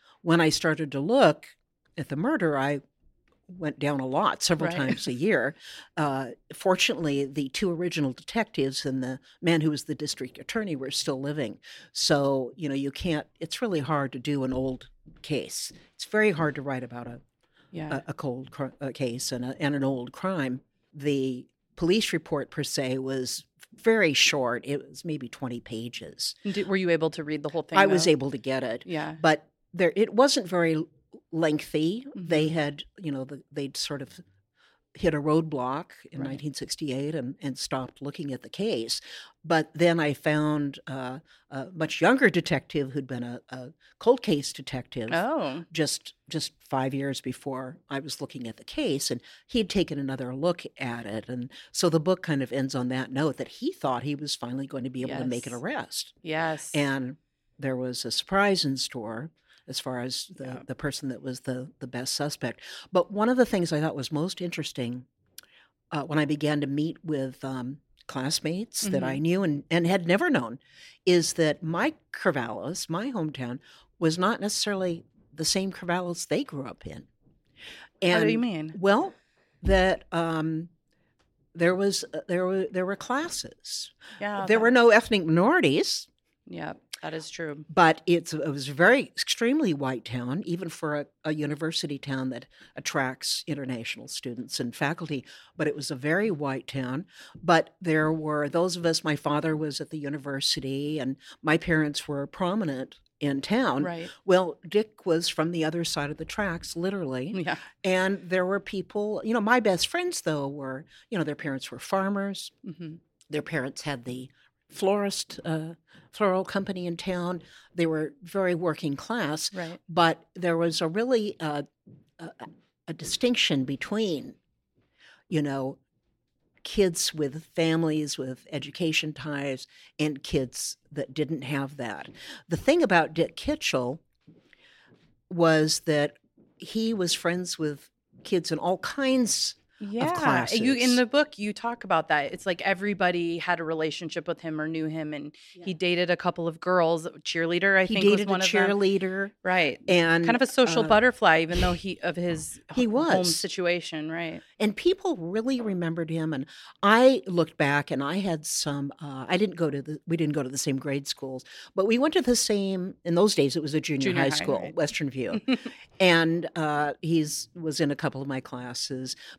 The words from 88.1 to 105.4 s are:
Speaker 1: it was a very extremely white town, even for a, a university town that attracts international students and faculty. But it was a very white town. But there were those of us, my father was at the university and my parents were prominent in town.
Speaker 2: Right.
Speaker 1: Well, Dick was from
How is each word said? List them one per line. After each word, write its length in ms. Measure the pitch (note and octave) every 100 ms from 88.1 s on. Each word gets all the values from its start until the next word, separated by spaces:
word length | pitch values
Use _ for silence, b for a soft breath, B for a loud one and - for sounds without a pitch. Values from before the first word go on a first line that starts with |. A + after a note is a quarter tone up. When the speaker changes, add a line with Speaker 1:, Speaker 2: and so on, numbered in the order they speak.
| F3 E3
Speaker 1:
it 140 | D3+ D3+
was 200 | C#3+ C3+
a 40 |
very 280 | C#3 F3+ C4+
extremely 720 | G#3 - - - A#3 D4 B3
white 320 | C#3+ C3+ B2+ -
town, 380 | A#2+ A#2+ D3+ G3
even 240 | F3 F3
for 260 | - D#3 D3
a, 100 | C#3+ _
a 100 | D#3
university 640 | D#3 D3 D3 D#3+ D#3+ - C#3
town 320 | - C3 C3
that 160 | B2 - b b -
attracts 680 | - D#3+ C3 C3 - - -
international 600 | D3 C3 A#2+ A#2 - A#2+
students 520 | - C3 A#2 B2 -
and 160 | A#2+ -
faculty. 500 | C#3+ E3+ D#3+ C#3 - B B -
But 100 | D3+
it 80 | D3
was 140 | C#3+
a 40 | C#3
very 340 | C#3+ E3+ G#3+
white 360 | D#3+ C#3+ C3+ -
town. 380 | C3+ B2+ C3+ F#3+ B B B
But 320 | E3 E3 - -
there 300 | F3 D#3 D#3
were 380 | D#3+ D3+ D3+ D3
those 260 | E3+ F3+ F3
of 100 | E3+
us, 180 | D#3+
my 120 | D#3+ D3
father 400 | D3+ D3 D#3+ D#3
was 240 | D#3 C3+
at 80 | D3+
the 80 | D#3
university 1000 | C#3+ C#3+ C#3 C3+ - - C3 C3+ D3 D#3
and 160 | B2+ C3+ B B
my 160 | E3 D#3+
parents 500 | F3 D#3+ D3+ C#3+ -
were 200 | C#3+ C#3
prominent 720 | - F#3 G#3 F3 C3 C3 - _ -
in 200 | C#3+ C#3
town. 420 | - A3 A#3+ C3
Speaker 2:
Right. 260 | F3 E3+ E3+ B -
Speaker 1:
Well, 320 | F#3 F3+ D3 E3+
Dick 380 | G3+ A3 _ -
was 240 | E3 F3
from 220 | -